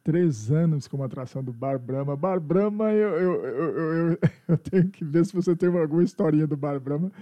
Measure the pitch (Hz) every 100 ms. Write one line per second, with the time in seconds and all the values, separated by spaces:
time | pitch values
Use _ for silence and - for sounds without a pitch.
0 | - 165 175 113 107 156 170 147 - 139
1 | 135 135 127 139 127 117 135 135 123 135
2 | 143 143 180 185 147 180 208 208 214 214
3 | 208 165 185 139 131 123 160 135 160 165
4 | 170 165 165 - - 165 - 185 180 -
5 | 156 165 196 180 175 170 180 175 156 165
6 | 175 - 165 151 156 147 143 139 131 147
7 | 185 -